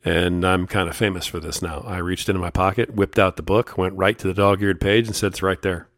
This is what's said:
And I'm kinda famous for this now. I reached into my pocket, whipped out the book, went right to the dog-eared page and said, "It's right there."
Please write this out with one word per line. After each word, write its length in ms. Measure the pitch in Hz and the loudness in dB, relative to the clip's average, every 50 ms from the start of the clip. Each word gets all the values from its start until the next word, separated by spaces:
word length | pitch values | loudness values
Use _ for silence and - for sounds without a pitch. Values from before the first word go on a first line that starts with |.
| _ | _
And 400 | 90 85 82 87 90 87 87 90 | 2 2 2 2 2 0 2 2
I'm 240 | 92 92 92 90 92 | 2 2 2 0 0
kinda 240 | - 104 92 85 - | 0 0 0 0 0
famous 340 | - 113 104 92 90 82 | 0 0 0 0 -2 -8
for 140 | - - 90 | -8 -8 -8
this 200 | 80 78 - - | -8 -8 -8 -6
now. 220 | - 85 78 73 - | -6 -6 -6 -8 -8
I 140 | 120 95 92 | -8 -8 -6
reached 300 | 87 90 92 - - - | -4 -4 -4 -4 -2 -2
into 120 | 98 92 | -2 -2
my 100 | 90 87 | -2 -2
pocket, 440 | - - 92 95 98 - 113 - - | 0 2 2 2 2 0 -2 -2 0
whipped 240 | 104 98 - - - | -2 -2 0 4 4
out 180 | 101 92 90 | 4 4 2
the 60 | - 80 | -2 -4
book, 340 | 87 92 110 123 - - | 0 0 0 0 0 -2
went 200 | - 92 92 95 | -2 -2 -2 0
right 200 | 95 95 98 110 - | 2 2 2 0 0
to 80 | - 98 | -4 -4
the 60 | 92 | 2
dog-eared 460 | 101 101 101 101 95 104 98 95 82 | 4 4 4 4 4 2 0 0 0
page 280 | - 98 101 113 117 110 | 2 2 4 4 2 2
and 80 | 104 | -2
said, 160 | - - 101 92 | -2 -2 -2 -2
"It's 100 | - - | 0 -2
right 180 | 95 92 - - | -2 -2 0 -2
there." 260 | 98 90 85 - _ _ | -4 -4 -4 -8 _ _